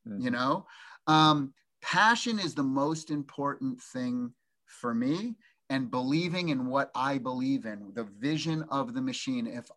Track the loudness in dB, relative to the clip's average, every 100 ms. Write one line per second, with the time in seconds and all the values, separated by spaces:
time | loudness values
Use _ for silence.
0 | -10 -4 -2 0 2 0 -4 -18 -20 -4
1 | 4 8 8 6 0 -8 _ _ 0 4
2 | 6 4 0 -2 -2 0 0 2 0 -2
3 | -4 -6 -6 -4 -4 -2 -4 -6 -8 -6
4 | -4 -4 -6 -10 _ _ _ -8 -2 0
5 | 0 0 -4 -8 _ _ -4 -2 -2 -2
6 | 2 2 2 0 0 0 0 0 0 -2
7 | 0 0 -2 -2 0 0 -2 -10 -10 -8
8 | -8 -4 -2 0 0 -2 -2 -2 -2 -2
9 | -2 -2 -2 -2 -4 -6 -12